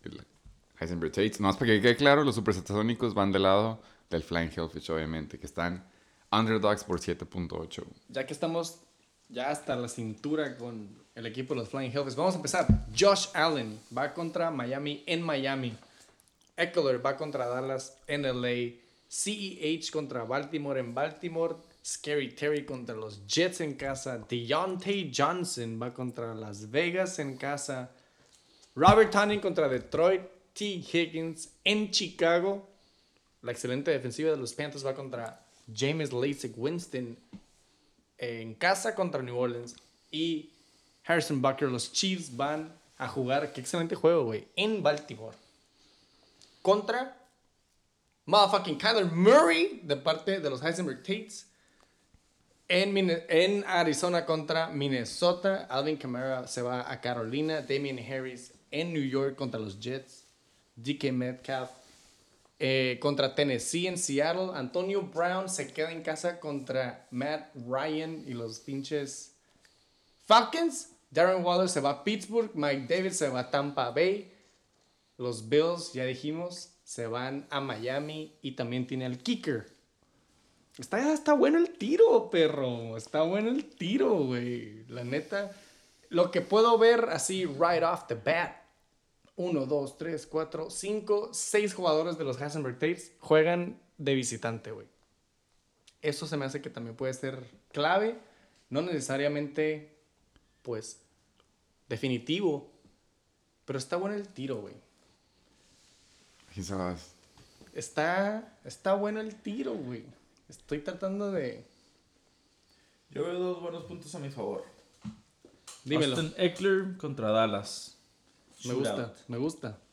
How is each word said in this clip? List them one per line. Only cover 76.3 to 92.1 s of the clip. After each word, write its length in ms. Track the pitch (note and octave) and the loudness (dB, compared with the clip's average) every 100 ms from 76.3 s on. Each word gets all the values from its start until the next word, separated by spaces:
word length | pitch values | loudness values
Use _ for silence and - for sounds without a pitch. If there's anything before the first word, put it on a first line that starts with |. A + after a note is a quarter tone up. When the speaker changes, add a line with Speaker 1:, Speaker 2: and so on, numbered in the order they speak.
| D#3+ F3 F3 - _ | -6 -8 -10 -16 _
Speaker 2:
se 240 | - - A#2 | -16 -8 -6
van 400 | A#2 C3 C#3 C#3 | -4 -6 -8 -6
a 120 | C#3+ | -4
Miami 760 | C#3 A2 A#2 C3+ D3+ D#3 D#3 _ | -4 -4 -4 -4 -4 -8 -12 _
y 100 | C#3 | -10
también 340 | C3 A#2+ B2+ B2 | -6 -4 -2 -2
tiene 200 | C3 B2+ | -4 -4
al 140 | B2 | -4
kicker. 540 | - A#3+ - A#2+ - _ _ _ _ _ _ _ _ _ _ - | -2 -2 -2 -4 -6 _ _ _ _ _ _ _ _ _ _ -18
Está, 360 | - G3+ C#4 | -4 0 2
está 180 | D4+ D4+ | 2 4
bueno 260 | D4 C4 D#4+ | 6 8 6
el 120 | F4 - | 2 0
tiro, 520 | G#3 E4+ A4+ B3 - | -2 6 8 8 4
perro. 680 | F3+ D#3 D3 C3 A#2+ A2+ A2+ | 4 4 4 -2 -2 -6 -10
Está 240 | - D3+ | -4 0
bueno 260 | D#3+ G3 A3 | 2 2 0
el 160 | C4 | -2
tiro, 500 | - - F3+ B3+ C4 G3+ C3 | -4 -6 -2 2 4 4 2
güey. 600 | B2 B2 A#2+ A2 G#2+ A#2+ | 0 -2 -6 -8 -16 -14
La 160 | A#2+ B2 | -10 -4
neta, 460 | C#3 C3+ G3 G3+ - - - _ _ _ | -4 -2 -6 -6 -10 -20 -20 _ _ _
lo 220 | E3+ F3+ | 2 4
que 100 | F3 | 2
puedo 360 | E3+ G#3 A3+ A3+ | 4 6 8 8
ver 300 | A3+ A#3 A3+ | 8 8 4
así 340 | - - F#3+ F3+ | 0 -2 -2 -2
right 360 | C#3 E3+ E3+ | 2 4 4
off 260 | E3 E3 - | 2 0 -4
the 80 | A#2 | -4
bat 480 | C3+ E3 F3 - - _ _ _ _ _ _ - | 0 0 0 -6 -20 _ _ _ _ _ _ -6
uno, 300 | F3+ D#3+ C3 | 0 0 2
dos, 320 | D3 C3+ - | 0 -2 -8
tres, 300 | D#3 D#3 - | -8 -8 -4
cuatro, 420 | D#3+ D#3 D#3 E3 | -4 -4 -6 -8
cinco, 600 | - F#3+ G#3+ G3+ G#3 G#3 | -8 -4 -4 0 0 0
seis 400 | - - G#3+ G#3 | -6 0 2 2
jugadores 440 | F#3 F3 D#3 E3 | 0 2 4 2